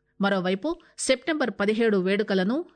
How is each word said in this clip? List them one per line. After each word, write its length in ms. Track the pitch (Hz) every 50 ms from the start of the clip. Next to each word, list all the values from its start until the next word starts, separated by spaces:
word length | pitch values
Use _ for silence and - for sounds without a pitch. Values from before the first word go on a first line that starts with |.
| _ _ _ _
మరోవైపు 500 | 196 196 202 190 180 185 190 196 - 302 349 330 - - _ -
సెప్టెంబర్ 540 | - - 262 254 - - 320 302 269 233
పదిహేడు 460 | 208 - 202 196 220 220 233 226 208 196
వేడుకలను 600 | 180 190 196 202 214 208 202 190 185 196 247 302 349 - _